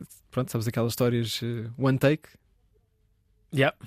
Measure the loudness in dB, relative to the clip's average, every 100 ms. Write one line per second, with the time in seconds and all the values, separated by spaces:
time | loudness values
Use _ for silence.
0 | -12 -20 _ -4 -2 -2 -2 0 0 0
1 | 0 2 -2 -4 -6 -6 -8 -2 2 4
2 | 4 2 -4 -20 _ _ _ _ _ _
3 | _ _ _ _ _ 0 0 0